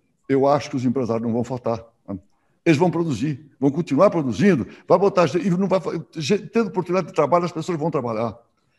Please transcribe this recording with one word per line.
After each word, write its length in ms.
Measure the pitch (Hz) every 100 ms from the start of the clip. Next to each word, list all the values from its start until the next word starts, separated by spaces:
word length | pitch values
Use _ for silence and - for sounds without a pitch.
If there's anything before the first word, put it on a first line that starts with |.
| _ _ -
eu 180 | 135 139
acho 240 | 147 -
que 60 | 135
os 80 |
empresários 420 | 123 127 113 113 117
não 60 |
vão 100 | 117
faltar, 420 | 120 127 117 113 - _ -
né? 100 | 98 - _ _ _
Eles 140 | 165 147
vão 100 | 180
produzir, 640 | 165 165 110 151 135 - -
vão 120 | 139
continuar 400 | 151 170 139 202
produzindo, 540 | 170 135 98 202 147 98 - -
vai 120 | 175
botar 280 | 196 190 160
gente, 220 | 170 175
e 20 |
não 160 | 175 196
vai 140 | 185
fa-, 200 | - 170 -
gente, 340 | 160 143 202 156
tendo 200 | 233 208
oportunidade 400 | 185 170 185 180
de 60 |
trabalho, 320 | - 143 175 175
as 60 |
pessoas 240 | 160 160 165
vão 140 | 160
trabalhar 480 | 147 123 110 113 - _ _ _